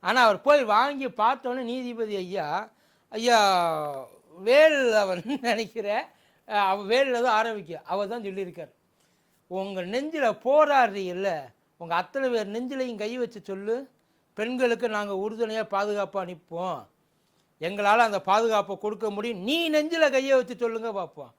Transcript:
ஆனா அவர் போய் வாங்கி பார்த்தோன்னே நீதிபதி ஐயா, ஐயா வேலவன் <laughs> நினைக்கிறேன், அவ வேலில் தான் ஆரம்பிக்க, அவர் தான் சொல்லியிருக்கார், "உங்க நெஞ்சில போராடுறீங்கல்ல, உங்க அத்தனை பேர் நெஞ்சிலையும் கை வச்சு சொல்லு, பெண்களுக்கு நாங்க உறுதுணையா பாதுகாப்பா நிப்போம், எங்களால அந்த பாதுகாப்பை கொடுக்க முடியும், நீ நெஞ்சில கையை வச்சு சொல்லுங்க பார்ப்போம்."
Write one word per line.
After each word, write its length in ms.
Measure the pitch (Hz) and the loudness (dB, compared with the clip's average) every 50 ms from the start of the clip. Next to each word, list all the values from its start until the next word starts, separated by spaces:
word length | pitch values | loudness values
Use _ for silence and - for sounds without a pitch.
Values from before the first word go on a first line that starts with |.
ஆனா 240 | - 175 220 254 247 | -2 0 4 6 6
அவர் 160 | 220 202 175 | 4 4 4
போய் 240 | - 269 294 294 254 | 4 4 4 6 4
வாங்கி 440 | 214 202 214 247 285 294 269 269 254 | 4 2 2 2 2 0 -4 -6 -6
பார்த்தோன்னே 540 | - - 208 233 269 254 - 254 247 262 | -2 0 2 2 2 0 -4 -6 -6 -6
நீதிபதி 540 | 254 226 240 262 254 247 240 226 226 214 208 | -6 -6 -6 -6 -8 -8 -8 -6 -6 -6 -6
ஐயா, 520 | 196 185 180 185 190 156 147 151 185 220 220 _ _ _ _ _ _ _ _ | -6 -6 -6 -6 -6 -4 -4 -4 -6 -6 -8 _ _ _ _ _ _ _ _
ஐயா 300 | - 220 226 240 240 226 208 196 190 180 170 170 160 156 151 147 143 135 127 117 - - _ _ 156 175 | -8 -2 2 4 6 6 6 6 4 4 2 0 0 -2 -4 -6 -8 -10 -12 -14 -18 -20 _ _ -20 -4
வேலவன் 840 | 190 214 254 285 311 320 302 277 262 240 220 214 208 190 185 175 - | 0 4 8 8 8 8 6 4 2 2 2 2 2 2 -2 -4 -4
<laughs> 160 | 220 285 262 | -4 -6 -2
நினைக்கிறேன், 640 | 262 233 220 220 226 175 - 226 202 202 208 240 311 - _ _ _ _ _ _ _ | 0 0 0 0 -2 -6 -8 -8 -4 -4 -4 -4 -4 -6 _ _ _ _ _ _ _
அவ 360 | - 220 208 202 190 190 202 | -4 0 2 2 2 0 0
வேலில் 400 | 202 190 226 254 277 269 247 233 | 0 2 2 2 2 2 2 0
தான் 120 | 240 254 220 | 2 2 2
ஆரம்பிக்க, 480 | 214 220 233 226 208 170 151 170 151 - | 2 2 0 -4 -6 -10 -12 -14 -14 -8
அவர் 240 | - 175 196 202 190 | -4 -4 -2 -2 -4
தான் 140 | 226 240 | -6 -8
சொல்லியிருக்கார், 500 | 214 202 190 196 196 175 170 175 160 - _ _ _ _ _ _ _ _ _ _ _ _ _ _ _ | -8 -8 -8 -8 -8 -8 -10 -14 -16 -16 _ _ _ _ _ _ _ _ _ _ _ _ _ _ _
"உங்க 360 | - 175 190 190 196 196 185 | -10 -6 -6 -6 -6 -6 -6
நெஞ்சில 560 | 175 180 208 254 285 311 320 311 277 226 202 - - | -6 -4 -4 -4 -4 -4 -2 0 0 0 0 0 0
போராடுறீங்கல்ல, 960 | 240 269 302 302 294 285 269 247 220 190 202 190 180 175 180 196 196 170 151 135 120 - _ _ _ _ | 2 4 4 6 6 6 4 4 2 0 -4 -6 -6 -4 -4 -4 -4 -4 -4 -6 -12 -18 _ _ _ _
உங்க 180 | - 170 165 170 | -16 -8 -4 -2
அத்தனை 340 | 170 180 - - 269 269 254 | -2 -2 -4 -4 -4 -2 -2
பேர் 220 | 240 226 214 196 | -2 -2 -4 -4
நெஞ்சிலையும் 480 | 202 226 254 254 277 262 262 247 233 196 | -6 -8 -8 -6 -6 -6 -6 -6 -6 -6
கை 200 | 208 220 240 254 | -8 -6 -6 -6
வச்சு 220 | 240 233 240 208 - | -6 -6 -8 -12 -12
சொல்லு, 460 | - 196 190 202 214 226 247 277 262 _ _ _ _ _ _ _ _ _ | -12 -10 -8 -6 -4 -6 -6 -6 -10 _ _ _ _ _ _ _ _ _
பெண்களுக்கு 540 | - 214 233 254 247 254 240 233 233 240 226 | -6 -6 -4 -2 0 0 2 2 0 -2 -2
நாங்க 240 | 214 208 208 202 | -2 -2 -4 -4
உறுதுணையா 520 | 202 190 196 214 220 220 233 220 220 220 214 214 | -4 -4 -4 -6 -4 -4 -4 -4 -2 -4 -4 -2
பாதுகாப்பா 540 | 202 196 202 208 208 208 196 190 190 196 185 | -2 -2 -2 -2 -2 -2 -4 -4 -4 -6 -6
நிப்போம், 640 | 175 180 160 _ _ 170 165 180 185 170 131 104 - _ _ _ _ _ _ _ _ _ _ _ _ _ _ | -8 -10 -14 _ _ -8 -6 -6 -6 -6 -8 -10 -16 _ _ _ _ _ _ _ _ _ _ _ _ _ _
எங்களால 360 | 156 170 202 202 208 202 208 | -6 -6 -2 0 2 4 6
அந்த 240 | 233 240 226 202 190 | 6 6 4 2 0
பாதுகாப்பை 580 | - - 196 214 226 233 220 208 196 185 196 - | 0 2 2 4 4 4 2 2 0 0 -4 -6
கொடுக்க 320 | - 208 214 202 226 214 | -6 -6 -6 -4 -4 -6
முடியும், 280 | 202 202 214 240 233 180 | -4 -4 -6 -6 -6 -6
நீ 320 | 180 226 294 330 339 320 | -4 -2 -2 0 0 2
நெஞ்சில 400 | 302 302 302 320 339 330 311 285 | 2 2 2 0 2 2 2 4
கையை 260 | 269 262 269 269 269 | 4 2 2 4 2
வச்சு 200 | 262 247 - 247 | 2 2 0 -4
சொல்லுங்க 360 | 170 240 226 226 226 220 233 | -4 -4 -4 -4 -4 -6 -6
பார்ப்போம்." 420 | 214 196 180 151 - 151 139 120 _ | -6 -6 -8 -8 -10 -16 -18 -18 _